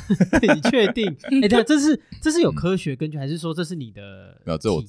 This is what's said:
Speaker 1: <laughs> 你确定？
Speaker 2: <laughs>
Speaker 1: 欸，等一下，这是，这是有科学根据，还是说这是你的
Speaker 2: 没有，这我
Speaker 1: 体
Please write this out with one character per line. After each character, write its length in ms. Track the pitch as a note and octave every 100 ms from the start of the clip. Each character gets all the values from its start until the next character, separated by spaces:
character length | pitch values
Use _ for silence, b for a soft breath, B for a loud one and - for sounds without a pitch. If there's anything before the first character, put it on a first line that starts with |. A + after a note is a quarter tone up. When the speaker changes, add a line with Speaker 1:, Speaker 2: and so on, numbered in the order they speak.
| - F#3+
Speaker 1:
<laughs> 240 | F3+ D#4
你 200 | A#3 D4 A#3+
确 220 | B3+ G3+
定？ 120 | A#3+ G3+ C#3+
Speaker 2:
<laughs> 120 | -
Speaker 1:
欸， 180 | C4+ G#3+
等 20 |
一 0 |
下， 140 | A#3
这 160 | A3+ D4+
是， 220 | D4+ C#4+ B B
这 100 | D#4
是 100 | E4
有 100 | A3
科 260 | D3+ E3+ F#3+
学 180 | D3+ C3
根 160 | D#3
据， 60 | D3+
还 100 | C3+
是 100 | E3
说 160 | E3
这 100 | D#3+
是 120 | E3 E3+
你 160 | A#2
的 500 | G2+ G2+ G2 F#2+ F2+ -
Speaker 2:
没 60 |
有， 60 | D#2+
这 160 | A2
我 80 |
Speaker 1:
体 60 | E2